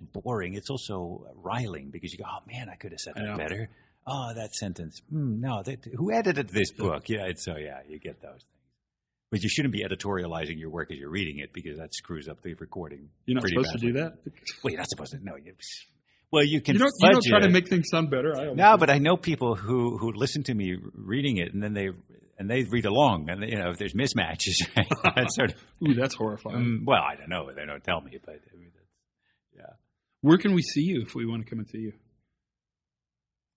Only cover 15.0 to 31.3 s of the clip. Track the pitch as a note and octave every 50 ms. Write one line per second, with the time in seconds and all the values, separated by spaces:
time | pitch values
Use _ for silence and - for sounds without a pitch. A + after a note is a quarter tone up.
15 | - - - C#3 - - - - - - F#2+ _ - - - - - _ _ _
16 | _ _ _ _ _ _ - D3+ D3 D3 D#3 D3 - - C3+ G#3 B3+ C#4+ C#4 -
17 | - F#3 G3 B3 G#3+ B2 G#3+ G#3 G3+ F#3+ F3+ F#3 F3 - G3 F3 D#3 - - E3
18 | E3 D3 C3+ B2+ B2+ D#3+ D3+ C3 C#3+ D3+ B2+ C#3+ F#3+ G#3 A3 F#3 D#3+ D3 C#3+ C#3+
19 | C#3 D#3 F#3 F3 - F3 D3+ - B2+ A#2 A2+ F#2+ G2 G#2 B2+ B2+ A#2+ A#2+ - -
20 | A2+ A2+ G#2 G2+ C3 C#3 - D3+ C3 - B2 G#2 G2 F#2 F2+ F#2 F#2+ G2 - -
21 | G#2 F#2+ A2 C#3 C#3 C#3 A#2+ F#2 F2 F2 F2 G2 G#2 G#2 G#2 G2+ G2 F#2+ F2 -
22 | - _ - - _ _ _ - G2 G2+ A#2+ C3 B2+ G#2 A2+ A#2+ F#2+ G2+ G2+ C3
23 | D3 C3+ G2+ E2 D2+ D#2+ F2+ G2 G#2 A2 A2+ G#2 F2+ F2 F2 - G#2 F#2 D2 G#2
24 | C#3 C3 - - F2 D#2+ E2 - - G2 E2+ - F2 - - A#2+ - - - -
25 | - F3+ - B2+ B2+ A2+ - - C3 G#2+ - - - - _ - E3+ D3+ C3 A#2
26 | C3 C3 - - A2 G#2+ G#2 G#2 - - - B2 B2 A#2 A#2 A2 A2 B2+ C3 G2
27 | C#2+ C#2 - - - E2 F2+ F2 D2+ C#2 C2+ C#2+ D2+ D2+ D2 C#2 - F#2 F2 E2
28 | D2 C2+ C2 C2+ - - D#2 D2 _ _ - F2 F2 F2 E2+ _ F#2+ _ _ _
29 | _ _ _ _ _ _ _ _ _ _ _ - - - - _ _ _ _ _
30 | _ _ _ _ - C#3+ E3 F#3 - G#3 F#3+ F3 D3 - - - D#3 F#3 F#3 B2
31 | G#2+ - - B2+ A#2 A#2